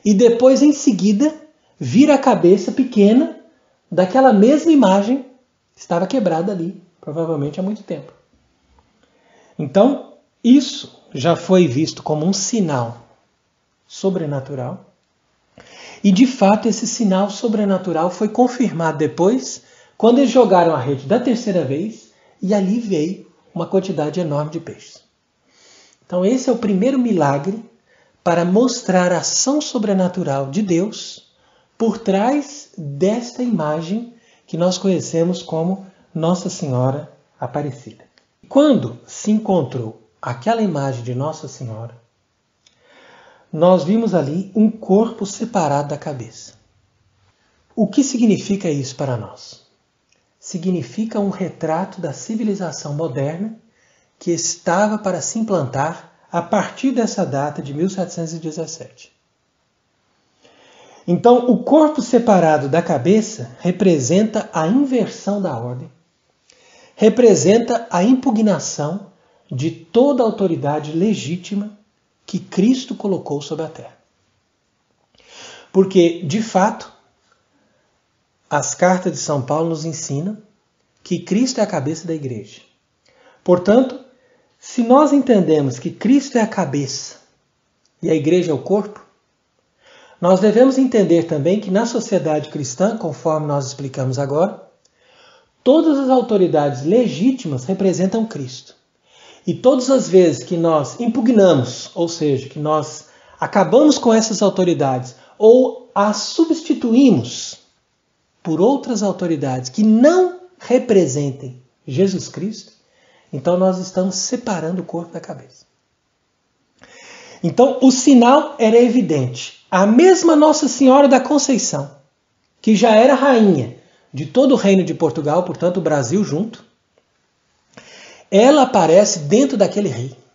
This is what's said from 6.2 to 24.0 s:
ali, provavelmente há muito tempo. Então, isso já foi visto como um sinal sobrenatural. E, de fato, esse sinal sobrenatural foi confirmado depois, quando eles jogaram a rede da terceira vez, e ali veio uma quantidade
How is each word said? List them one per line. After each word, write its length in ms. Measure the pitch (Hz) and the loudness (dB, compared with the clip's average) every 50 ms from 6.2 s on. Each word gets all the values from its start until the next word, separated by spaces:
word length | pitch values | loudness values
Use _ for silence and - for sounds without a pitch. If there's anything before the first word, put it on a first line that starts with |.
| 202 175 160 165 175 208 202 | -2 0 -2 -2 -4 -4 -4
ali, 280 | 175 165 185 - - _ _ _ _ | -6 -8 -8 -10 -12 _ _ _ _
provavelmente 580 | - 147 139 170 165 160 160 143 139 151 147 190 | -14 -12 -8 -6 -6 -4 -4 -4 -4 -6 -6 -6
há 40 | 185 | -6
muito 200 | 202 214 - - | -6 -8 -10 -10
tempo. 300 | - 170 143 143 - _ _ _ _ _ _ _ _ _ _ _ _ _ _ _ _ _ _ _ _ _ _ _ _ _ _ _ _ _ - | -12 -12 -12 -12 -20 _ _ _ _ _ _ _ _ _ _ _ _ _ _ _ _ _ _ _ _ _ _ _ _ _ _ _ _ _ -10
Então, 540 | 151 131 - 196 226 277 277 - - - - _ _ _ _ _ - | -10 -2 2 4 4 4 2 -2 -8 -18 -20 _ _ _ _ _ 4
isso 580 | 233 262 294 - - - - - - - _ _ _ - | 6 6 6 4 0 -10 -12 -16 -18 -20 _ _ _ -10
já 220 | 139 123 170 165 | -4 0 0 0
foi 320 | 160 - - 185 185 175 | -2 0 2 4 4 4
visto 340 | 135 120 143 160 151 - - | 2 2 -2 -4 -4 -6 -10
como 240 | - - 151 147 156 | -6 -6 -4 -2 -2
um 80 | 185 196 | -2 -2
sinal 720 | - - - 240 220 185 156 143 123 117 113 113 - - _ _ _ _ _ _ _ _ _ _ _ _ _ _ _ _ | -2 -4 -4 -2 -2 -2 -2 -2 -4 -4 -6 -10 -16 -20 _ _ _ _ _ _ _ _ _ _ _ _ _ _ _ _
sobrenatural. 1080 | _ - - - 190 180 175 160 147 143 135 131 147 143 139 120 139 190 - - _ _ _ _ _ _ _ _ _ _ _ _ _ _ _ - - - - - - - - - | _ -16 -6 -4 -4 -4 -2 -4 -4 -6 -6 -8 -8 -10 -10 -8 -10 -10 -14 -18 _ _ _ _ _ _ _ _ _ _ _ _ _ _ _ -20 -20 -20 -20 -20 -20 -18 0 2
E, 80 | 202 | 2
de 140 | 180 196 262 | 6 6 4
fato, 420 | 247 - - 196 196 220 214 - | 4 4 2 4 4 4 2 2
esse 200 | 226 - - 233 | -2 -2 -2 -4
sinal 420 | - - - 226 190 185 185 202 202 | -8 -4 -2 0 0 2 0 0 -2
sobrenatural 800 | 202 - - 226 208 214 208 196 190 180 185 185 160 160 170 180 | -4 -6 -4 -2 -2 0 0 0 -2 -2 -2 -4 -2 -2 -2 -2
foi 180 | - - 214 | -2 -4 -6
confirmado 680 | 214 - - 254 247 - - 233 185 147 165 165 160 151 | -4 2 2 2 2 2 -2 -4 -2 -2 -2 -4 -4 -2
depois, 680 | 147 156 147 - - 170 202 254 254 - - - - _ _ _ _ _ _ _ | -2 -4 -4 0 0 0 2 2 0 -4 -8 -16 -16 _ _ _ _ _ _ _
quando 200 | - 220 233 254 | 0 2 4 4
eles 140 | 285 277 214 | 4 2 2
jogaram 420 | 240 262 233 185 190 175 170 165 156 | 4 4 4 6 4 4 4 2 0
a 60 | 131 | -2
rede 260 | 117 143 139 131 - | -2 -4 -6 -6 -2
da 140 | 135 208 247 | -2 -2 0
terceira 440 | - 277 220 - - 208 180 175 143 | 0 0 -2 -2 -2 -2 -2 -2 -2
vez, 480 | 127 139 151 196 220 - - _ _ _ _ _ _ _ - | -2 -4 -6 -6 -8 -10 -14 _ _ _ _ _ _ _ -10
e 140 | 202 185 214 | -4 -2 0
ali 240 | 202 190 180 220 240 | 0 0 0 -2 -2
veio 500 | 226 202 185 151 151 180 202 - - _ _ _ _ _ - | -2 -2 -2 -2 -2 -4 -6 -10 -14 _ _ _ _ _ -10
uma 140 | 170 165 | -10 -8
quantidade 520 | - - 190 185 196 165 156 | -2 -2 -2 -2 -2 -6 -4